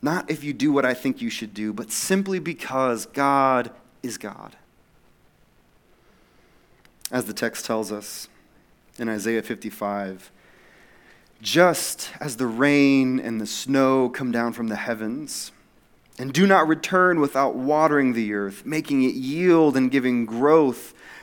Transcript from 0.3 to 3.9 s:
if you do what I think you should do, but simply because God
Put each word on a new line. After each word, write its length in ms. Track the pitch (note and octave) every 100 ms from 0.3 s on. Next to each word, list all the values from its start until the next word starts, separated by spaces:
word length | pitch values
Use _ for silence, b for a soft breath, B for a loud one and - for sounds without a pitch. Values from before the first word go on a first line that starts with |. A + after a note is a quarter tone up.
if 140 | D#3
you 80 | C#3+
do 200 | B2+ C#3
what 120 | C#3+
I 80 | C3
think 300 | A#2+ C#3 B2+
you 80 | A#2
should 240 | - A2
do, 180 | G2+ G#2+
but 180 | G#2 -
simply 480 | - - F#3+ G3 F#3+
because 680 | D3+ B2 - C3+ C3 A#2 G2
God 640 | - C#3 C#3 C3+ C3 A#2+ - _